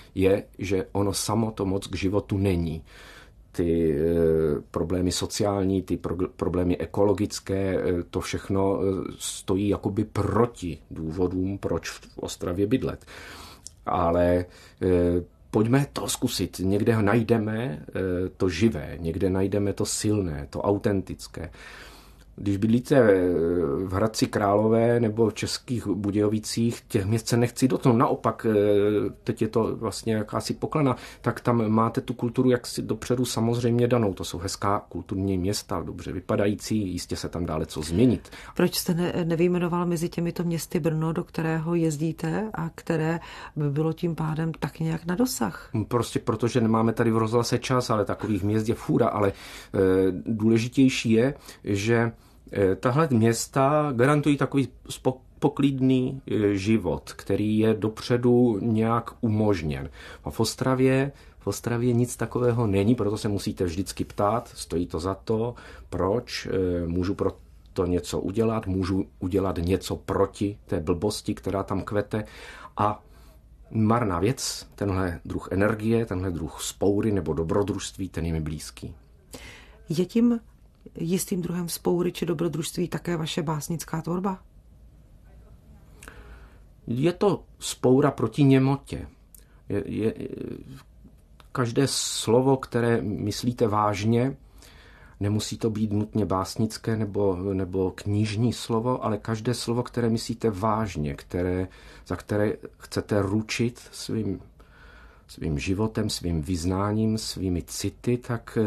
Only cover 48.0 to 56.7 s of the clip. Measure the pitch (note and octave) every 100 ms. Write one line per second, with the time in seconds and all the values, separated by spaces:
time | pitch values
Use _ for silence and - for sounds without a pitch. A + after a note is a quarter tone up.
48 | G2 G2 - G#2 G2+ A2 A2 A2 - D3+
49 | A2+ G#2 G2+ - - - - - F#2+ F#2
50 | F#2+ F2+ - A2 A2 A2+ A#2+ - C3 -
51 | A#2+ A2 B2+ D3 - - - G2+ G#2+ A#2
52 | A#2 - - - - - F#2+ G2 B2+ C3+
53 | D#3+ A#2 A2+ A2+ - C#3 C3+ D3+ D3 A#2
54 | C3+ D3+ D3 C#3+ C3 C#3 B2 - - -
55 | C3 - - - D3 - C#3+ C3+ C3 B2+
56 | B2+ C3+ - G#2+ G2+ G2+ G2